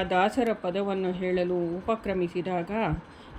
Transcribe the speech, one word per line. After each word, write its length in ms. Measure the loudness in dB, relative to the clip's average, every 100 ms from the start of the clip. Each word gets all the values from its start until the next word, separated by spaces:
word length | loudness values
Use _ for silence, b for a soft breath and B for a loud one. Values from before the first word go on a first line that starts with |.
ದಾಸರ 500 | 4 4 4 4 2
ಪದವನ್ನು 600 | 0 -2 0 0 0 0
ಹೇಳಲು 640 | 0 0 2 2 2 0 -2
ಉಪಕ್ರಮಿಸಿದಾಗ 920 | -2 -2 0 0 0 -2 -2 -2 -2 0 0 -2 -6 B B